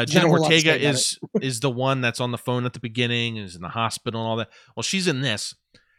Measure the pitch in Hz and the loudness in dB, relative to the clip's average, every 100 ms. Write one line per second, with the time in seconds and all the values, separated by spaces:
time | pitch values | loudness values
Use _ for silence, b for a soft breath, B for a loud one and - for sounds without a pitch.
0 | 120 - 165 147 156 160 156 156 147 131 | 4 4 6 4 4 4 4 4 2 2
1 | - - - 214 135 117 139 120 131 135 | 0 -4 -4 -4 -2 -2 -2 0 0 2
2 | 120 113 123 120 - 123 123 - 123 110 | 0 0 -2 -4 -2 -2 -2 -6 -8 -2
3 | 120 120 117 110 98 87 85 117 113 - | 0 0 -2 -4 -10 -10 -8 -2 -2 -2
4 | - 113 113 113 107 b b b 117 190 | -6 -4 -2 -4 -4 b b b -2 0
5 | 180 131 135 104 - - _ b b | 0 0 0 -2 -6 -12 _ b b